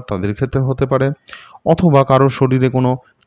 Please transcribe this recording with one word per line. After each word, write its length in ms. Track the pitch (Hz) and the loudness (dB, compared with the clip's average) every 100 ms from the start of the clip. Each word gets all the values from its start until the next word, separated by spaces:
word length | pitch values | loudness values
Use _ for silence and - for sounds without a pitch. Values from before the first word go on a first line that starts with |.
| - | -6
তাদের 260 | 95 101 | -6 -6
ক্ষেত্রে 280 | 104 127 139 | -4 -4 -2
হতে 240 | 131 127 131 | -4 -2 -2
পারে, 260 | 135 139 147 _ - - - - | 0 -2 -4 _ -20 -20 -6 -2
অথবা 380 | 165 175 139 | 2 4 4
কারো 260 | 135 131 139 | 4 4 2
শরীরে 400 | - 131 131 127 | 0 0 0 0
কোনো 280 | 127 127 127 _ _ | 0 -2 -4 _ _